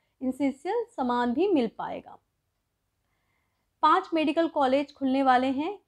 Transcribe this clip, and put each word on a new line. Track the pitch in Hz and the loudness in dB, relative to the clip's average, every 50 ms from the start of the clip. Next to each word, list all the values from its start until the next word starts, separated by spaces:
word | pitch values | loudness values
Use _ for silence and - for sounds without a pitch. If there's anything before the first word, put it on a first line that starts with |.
| _ _ _ _ 269 | _ _ _ _ -6
एसेंशियल | 254 262 - 285 277 262 - - 349 415 480 453 - | -6 -4 -2 -2 -4 -4 -4 -6 -4 -4 -4 -4 -6
सामान | _ - 269 247 247 240 240 240 240 | _ -6 -4 -2 -2 0 0 -2 0
भी | 269 359 415 | 0 0 2
मिल | 381 285 233 214 - - | 2 2 0 0 -4 -8
पाएगा। | - - - - - - - - _ _ _ _ _ _ _ _ _ _ _ _ _ _ _ _ _ _ _ _ _ _ _ _ _ _ _ _ _ _ _ _ - | -10 -10 -10 -12 -14 -16 -20 -20 _ _ _ _ _ _ _ _ _ _ _ _ _ _ _ _ _ _ _ _ _ _ _ _ _ _ _ _ _ _ _ _ 2
पांच | 302 320 381 370 - - | 4 4 4 2 0 -2
मेडिकल | 320 311 277 294 339 330 320 | 0 0 0 0 0 0 0
कॉलेज | - 311 277 262 254 285 294 - - | 0 0 2 2 2 0 0 -4 -6
खुलने | _ 277 262 262 269 277 | _ -2 -2 0 2 4
वाले | 262 254 247 254 269 | 4 4 4 2 0
हैं | 269 262 302 349 415 - _ | -2 -2 -4 -6 -6 -10 _